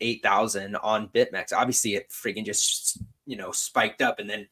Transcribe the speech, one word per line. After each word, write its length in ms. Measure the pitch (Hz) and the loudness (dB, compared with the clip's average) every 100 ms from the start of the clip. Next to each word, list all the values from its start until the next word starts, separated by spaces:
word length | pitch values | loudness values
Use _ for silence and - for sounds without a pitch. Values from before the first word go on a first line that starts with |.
eight 180 | 117 113 | -2 0
thousand 540 | 120 101 110 101 98 104 | 4 4 4 -2 -4 -2
on 320 | 107 107 104 | 0 0 2
BitMEX. 440 | 117 123 95 - | 2 2 0 0
Obviously, 440 | 95 127 - 110 101 | 2 2 2 0 -2
it 120 | - | -4
friggin' 360 | - 110 101 104 | -6 -6 -4 -4
just, 560 | 101 - - - - - _ 143 | 0 0 0 -2 -4 -8 _ -12
you 100 | 107 | -10
know, 140 | 90 | -6
spiked 500 | - - 120 107 - | -6 -2 0 0 2
up, 200 | 127 107 | 0 0
and 100 | 101 | -4
then 160 | 107 101 | -8 -8